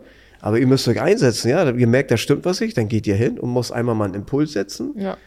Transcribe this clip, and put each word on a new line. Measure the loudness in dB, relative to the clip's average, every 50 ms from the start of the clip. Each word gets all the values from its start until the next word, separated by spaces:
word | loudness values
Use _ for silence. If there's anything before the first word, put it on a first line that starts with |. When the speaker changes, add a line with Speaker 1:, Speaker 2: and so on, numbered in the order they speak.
| -16 -20 -20 -20 -20 _ -20 _
Speaker 1:
Aber | -4 0 2 2
ihr | 4 4
müsst | 4 4 2 0
euch | 0 2
einsetzen, | 2 2 2 4 4 2 2 2 0 0
ja? | 2 2 2 2
Ihr | 2 2 4 4
merkt, | 4 2 2 2
da | 0 0
stimmt | 2 0 0 0 0
was | -2 -2 -2
nicht, | -4 -4 -2 -2
dann | -2 -2
geht | -2 -2 0 0
ihr | 0
hin | 2 0 0 -2 -4
und | -6 -4
muss | -2 -2 -2 -2
einmal | -4 -4 -2 -2 0
mal | -2 -2
einen | -2 -4
Impuls | -6 -6 -4 -2 -2 -2 -2 -2
setzen. | -4 -6 -6 -8 -8 -8 -8 -8
Speaker 2:
Ja. | -6 -8 -8 -8 -10 -14